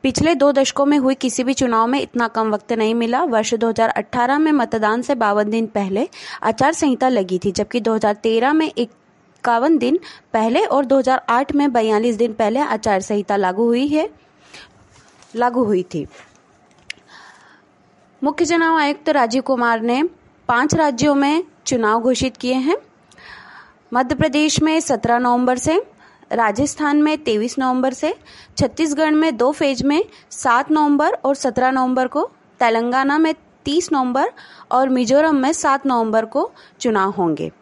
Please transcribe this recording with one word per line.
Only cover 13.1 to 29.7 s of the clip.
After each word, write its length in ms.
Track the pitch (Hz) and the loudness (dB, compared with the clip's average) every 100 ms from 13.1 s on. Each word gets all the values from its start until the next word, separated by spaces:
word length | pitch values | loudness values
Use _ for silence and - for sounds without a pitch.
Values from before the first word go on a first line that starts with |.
| 208 196 202 | -4 0 0
लागू 300 | 185 185 233 | 0 0 0
हुई 200 | 240 285 | 2 0
है, 200 | 302 403 - _ _ - - - _ _ - _ _ - 226 | 0 -2 -8 _ _ -20 -20 -20 _ _ -20 _ _ -14 -4
लागू 280 | 240 240 | -2 0
हुई 180 | 220 190 | 0 0
थी। 220 | 180 170 - - - _ _ _ _ _ _ - _ - - - - _ _ _ _ _ _ _ | -2 -8 -8 -14 -20 _ _ _ _ _ _ -20 _ -20 -20 -20 -20 _ _ _ _ _ _ _
मुख्य 220 | 269 311 | -6 -2
चुनाव 340 | 320 339 330 330 | 0 2 2 2
आयुक्त 300 | 285 294 - | 0 -2 0
राजीव 320 | 294 233 247 | 0 2 0
कुमार 380 | 262 254 240 226 | -2 0 0 0
ने 200 | 226 254 339 - _ _ - | 0 0 -2 -6 _ _ -2
पांच 260 | 240 294 | 0 2
राज्यों 400 | 330 302 240 294 | 2 0 0 0
में 300 | 277 277 311 370 _ - | 2 2 0 -4 _ -6
चुनाव 340 | 254 214 226 | -2 0 2
घोषित 360 | 233 247 262 - | 0 0 -2 -4
किए 180 | 254 254 | -4 -2
हैं। 200 | 262 440 - _ _ - - - - - - _ _ | 0 -2 -4 _ _ -20 -20 -20 -20 -20 -20 _ _
मध्य 220 | 240 254 | -4 -2
प्रदेश 480 | 277 311 294 302 - | 0 0 2 0 2
में 160 | 311 320 | 0 0
सत्रह 380 | 320 240 226 240 | 0 -2 0 0
नवंबर 400 | 247 240 247 254 | 2 0 0 0
से, 220 | 294 339 - _ - _ _ | 0 -2 -2 _ -20 _ _
राजस्थान 680 | 226 220 208 285 - 302 294 | -2 0 0 -4 -2 0 2
में 140 | 302 302 | 2 0
तेईस 360 | 302 214 233 - | -2 -2 -2 -2
नवंबर 340 | 262 254 262 | -2 0 -2
से, 220 | 262 311 480 - - - - | -2 -6 -6 -14 -20 -16 -4
छत्तीसगढ़ 520 | 277 - 320 285 311 | -4 -2 -2 0 2
में 260 | 302 320 226 | 2 0 0
दो 140 | 247 | 0
फेज 300 | 302 294 | 0 -2